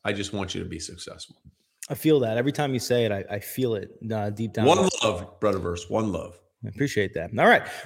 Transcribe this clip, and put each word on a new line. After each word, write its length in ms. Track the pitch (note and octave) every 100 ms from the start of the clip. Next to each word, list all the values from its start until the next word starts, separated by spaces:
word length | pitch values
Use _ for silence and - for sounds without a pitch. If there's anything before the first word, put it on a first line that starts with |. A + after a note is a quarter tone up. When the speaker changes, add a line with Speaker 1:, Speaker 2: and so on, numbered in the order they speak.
| G#2+
Speaker 1:
I 80 |
just 180 | G2+ G2
want 220 | G#2 F#2
you 80 | F#2+
to 60 | F2
be 80 | F2
successful. 580 | - F2+ - - - - - _ _ - -
Speaker 2:
I 40 |
feel 260 | C#3+ D#3 D3+
that. 180 | A2+ A2+
Every 140 | C3
time 200 | C#3 C#3+
you 60 | B2+
say 260 | - B2
it, 80 | A2+
I, 120 | G2+ F#2+
I 100 | G2+
feel 340 | - - B2+
it, 160 | G#2+ - - A2+
uh, 200 | A2 G#2
deep 220 | G#2+ A2+
down. 140 | A2 A#2
Speaker 1:
One 220 | C#3+ F#3 -
love, 380 | A2+ F2+ - -
Bretiverse. 500 | G#2+ F#2+ F2+ F2 -
One 220 | G#2+ A2
love. 260 | E2+ D#2 - _ _
Speaker 2:
I 40 | G#2+
appreciate 440 | G2+ C#3 - G2
that. 220 | E2 E2+ A2+
All 120 | F#3
right. 180 | G#3+ - -